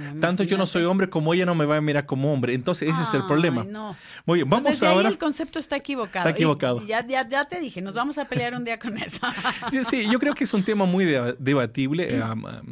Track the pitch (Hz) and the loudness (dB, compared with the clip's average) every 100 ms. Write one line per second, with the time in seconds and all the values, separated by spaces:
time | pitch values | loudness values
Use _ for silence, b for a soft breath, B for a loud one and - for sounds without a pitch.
0 | 143 151 165 180 175 196 185 175 170 190 | -10 0 0 2 2 2 0 2 2 2
1 | 190 165 156 180 180 165 147 151 151 143 | 2 2 2 2 2 2 2 2 2 0
2 | 143 135 139 139 120 127 127 175 156 160 | 0 0 2 2 0 0 0 -2 0 0
3 | 151 139 - 151 170 123 101 214 214 160 | 0 0 2 2 2 0 -4 -8 -12 -12
4 | B B - 170 135 226 285 302 180 185 | B B 0 0 4 2 2 2 4 4
5 | 220 - 311 294 320 330 - 277 285 269 | 4 0 -2 -4 -6 -8 -4 -6 -4 -6
6 | 214 185 165 - 160 147 131 120 107 220 | -4 -2 0 2 2 2 0 -2 -2 -4
7 | 240 262 233 269 285 359 269 175 190 214 | -2 -2 -2 -2 -2 -4 -8 -8 -8 -4
8 | 269 294 277 254 240 247 233 226 233 208 | -4 -4 -4 -2 -2 -4 -6 -6 -6 -6
9 | - - 247 - 247 - 240 262 233 262 | -6 -4 -4 -2 -4 -4 -2 -2 0 0
10 | 214 247 285 277 262 208 190 208 185 185 | 2 2 2 0 0 0 2 2 4 4
11 | 180 135 120 127 131 139 117 127 135 160 | 4 2 0 -2 2 2 2 0 0 0
12 | 170 135 113 110 95 117 117 | 0 -2 -2 -4 -8 -12 -10